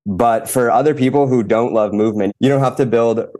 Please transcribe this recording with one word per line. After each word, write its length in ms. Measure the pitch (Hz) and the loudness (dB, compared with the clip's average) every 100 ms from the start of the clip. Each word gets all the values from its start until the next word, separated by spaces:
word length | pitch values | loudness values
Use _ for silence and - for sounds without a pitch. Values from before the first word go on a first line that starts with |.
| 101 | -8
But 420 | 90 117 113 - | 0 0 0 -2
for 220 | 131 120 | -2 2
other 240 | 117 147 | 2 2
people 320 | 135 131 143 135 | 0 0 2 2
who 160 | 127 | 0
don't 320 | 104 110 120 | 0 0 0
love 180 | 110 104 | 0 0
movement, 420 | 101 110 107 98 - | 0 -2 0 -4 0
you 80 | 131 | 0
don't 120 | 139 | 2
have 160 | 127 131 | 0 -2
to 100 | 123 | 0
build 400 | 113 117 113 - | 2 0 -2 -6